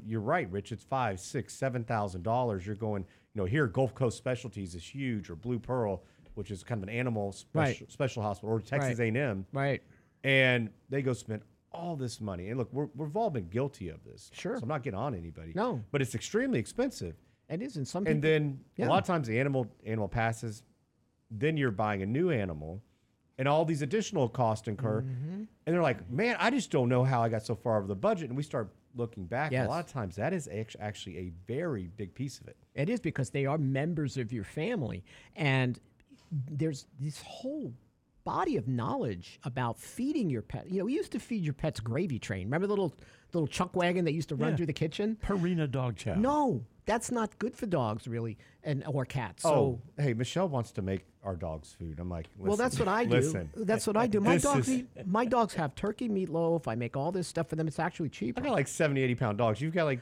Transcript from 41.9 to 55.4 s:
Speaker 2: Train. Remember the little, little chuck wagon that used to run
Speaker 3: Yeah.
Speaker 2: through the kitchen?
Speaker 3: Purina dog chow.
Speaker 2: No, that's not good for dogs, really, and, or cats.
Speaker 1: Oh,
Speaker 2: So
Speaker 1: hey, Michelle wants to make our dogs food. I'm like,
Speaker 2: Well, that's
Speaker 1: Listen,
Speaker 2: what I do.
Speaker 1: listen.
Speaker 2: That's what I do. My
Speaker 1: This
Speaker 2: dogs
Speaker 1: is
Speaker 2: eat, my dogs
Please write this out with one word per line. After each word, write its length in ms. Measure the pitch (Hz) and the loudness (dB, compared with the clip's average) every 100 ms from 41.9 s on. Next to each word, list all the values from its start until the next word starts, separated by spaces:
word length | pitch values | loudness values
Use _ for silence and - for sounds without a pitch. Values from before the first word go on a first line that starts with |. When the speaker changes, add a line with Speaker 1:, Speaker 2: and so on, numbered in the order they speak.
| 120 185 117 | 0 0 -2
Speaker 2:
Train. 260 | - 98 92 | -2 -4 0
Remember 200 | 147 196 | 0 2
the 60 | |
little, 200 | 202 180 - - - _ | 2 0 -2 -18 -20 _
little 140 | 175 151 | -2 0
chuck 280 | - 180 190 | 0 0 2
wagon 300 | 175 175 170 | 4 4 2
that 60 | |
used 160 | 156 151 | 0 -2
to 60 | 139 | 0
run 160 | 151 | 2
Speaker 3:
Yeah. 60 | 160 | 2
Speaker 2:
through 80 | 165 | 2
the 60 | |
kitchen? 440 | - 156 - 208 220 | 0 -2 0 -2 0
Speaker 3:
Purina 460 | - 196 170 175 147 | 0 2 2 2 2
dog 240 | 131 127 101 | 0 -2 -2
chow. 180 | - 131 | -2 2
Speaker 2:
No, 480 | 240 302 277 143 - _ - | 4 4 4 2 -2 _ 0
that's 240 | 226 - | 0 0
not 300 | 240 214 - | -2 -2 -2
good 160 | 220 - | -6 -4
for 100 | 226 | 0
dogs, 420 | 170 117 107 - | 2 2 -2 -4
really, 300 | 117 113 104 - - | -4 -4 -8 -14 -12
and, 200 | - 139 - | -4 -2 -2
or 200 | 135 127 | -2 -2
cats. 380 | 143 110 82 165 | -4 -4 -2 4
Speaker 1:
Oh, 340 | 143 139 120 - - | 6 4 0 -6 -2
Speaker 2:
So 60 | |
Speaker 1:
hey, 100 | 143 | 0
Michelle 360 | 113 127 170 185 | 2 0 0 0
wants 220 | 135 113 | 0 -2
to 80 | - | -2
make 220 | 95 95 - _ | 0 0 -4 _
our 120 | 101 90 | -6 -4
dogs 380 | 85 78 76 - | -4 -6 -10 -12
food. 200 | 85 76 | -10 -6
I'm 100 | 87 | -6
like, 180 | 85 78 104 | -6 -8 -4
Speaker 2:
Well, 180 | 98 202 | 0 2
that's 200 | 247 - | 2 2
Speaker 1:
Listen, 100 | 208 | 2
Speaker 2:
what 80 | |
I 100 | 208 240 | 2 4
do. 40 | |
Speaker 1:
listen. 400 | 240 - 160 80 127 | 4 4 0 -4 -4
Speaker 2:
That's 320 | 202 220 220 | 0 2 2
what 100 | 208 | 2
I 80 | 240 | 4
do. 140 | 202 | 4
My 140 | 202 - | 6 6
Speaker 1:
This 80 | |
Speaker 2:
dogs 240 | 285 285 131 | 6 4 4
Speaker 1:
is 60 | 254 | 0
Speaker 2:
eat, 260 | 247 - 196 | -2 -8 0
my 180 | 202 240 | 2 4
dogs 300 | 247 | 4